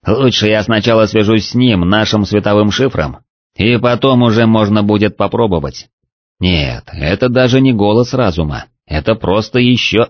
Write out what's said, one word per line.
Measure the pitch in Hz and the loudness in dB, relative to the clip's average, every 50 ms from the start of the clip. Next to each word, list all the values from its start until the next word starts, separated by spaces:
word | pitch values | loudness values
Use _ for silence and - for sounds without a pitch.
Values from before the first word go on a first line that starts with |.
| _ | _
«Лучше | - 104 127 139 123 107 - 104 | -2 0 2 0 0 0 0 0
я | 107 110 107 | 0 0 0
сначала | 101 110 113 107 98 120 113 110 110 | 0 -2 -2 -2 0 2 2 2 2
свяжусь | 101 - 110 104 101 113 110 101 - | 2 2 0 2 2 0 0 -2 -2
с | - | -2
ним, | 120 127 123 110 90 | 0 2 2 2 2
нашим | 87 87 98 107 110 - - 107 101 | 0 0 0 0 0 0 0 -2 -2
световым | 92 104 104 98 104 104 104 107 104 | 0 -2 -2 0 2 2 2 2 0
шифром, | 95 - 135 135 - - 78 69 64 - _ _ _ _ _ _ _ | 0 0 -2 -2 -2 -4 -6 -6 -8 -14 _ _ _ _ _ _ _
и | - 92 113 120 | -2 0 0 0
потом | 113 117 123 120 110 - 135 131 123 123 | 0 0 0 0 0 0 2 2 4 2
уже | 117 107 113 117 | 2 2 2 2
можно | 113 110 110 107 101 104 107 104 | 2 2 2 2 2 2 0 2
будет | 104 104 101 104 104 - | 0 2 2 0 -2 0
попробовать». | _ 104 98 - 113 117 107 90 80 71 69 64 - - _ _ _ _ _ _ _ _ _ _ _ | _ -4 -2 0 -2 0 0 0 -2 -4 -6 -10 -12 -20 _ _ _ _ _ _ _ _ _ _ _
Нет, | - 92 90 80 71 64 60 58 - - | -2 0 0 0 -2 -4 -8 -10 -14 -14
это | - 82 71 78 95 - 127 127 | -10 -6 -4 -4 -2 -2 -2 0
даже | 120 127 127 120 120 131 | 2 2 2 2 2 2
не | 135 135 | 2 2
голос | 123 104 104 104 107 117 123 123 - | 2 2 0 2 2 2 0 0 -2
разума, | 131 123 98 78 87 80 76 71 - - _ _ _ _ | -2 -2 -2 -2 -2 -4 -4 -6 -10 -12 _ _ _ _
это | _ 76 78 71 - 113 | _ -8 -4 -2 -2 -4
просто | 110 - 82 92 110 110 - - 123 | -2 -2 -2 -2 -2 -2 -2 -2 0
еще | 123 123 127 113 - - 101 107 120 | 2 2 2 0 -2 -2 0 0 0